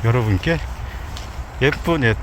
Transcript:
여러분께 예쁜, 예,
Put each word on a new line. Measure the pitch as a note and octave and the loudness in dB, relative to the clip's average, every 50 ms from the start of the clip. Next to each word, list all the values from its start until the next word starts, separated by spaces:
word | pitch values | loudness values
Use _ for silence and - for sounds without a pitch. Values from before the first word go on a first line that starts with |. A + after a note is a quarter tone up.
| - | 4
여러분께 | A2+ A#2 B2+ A2+ A2 G2+ F#2 - D#3+ E3+ D#3+ - - - - - - - - - - - - - - - - - - - - | 4 4 4 4 4 2 2 2 2 0 0 -2 -6 -8 -8 -8 -8 -8 -10 -10 -8 -10 -10 -10 -10 -10 -10 -10 -10 -4 2
예쁜, | B2+ C#3+ D3+ - - - E3+ D#3+ C3 | 2 2 2 0 0 0 0 4 4
예, | A2+ G#2+ - | 2 2 2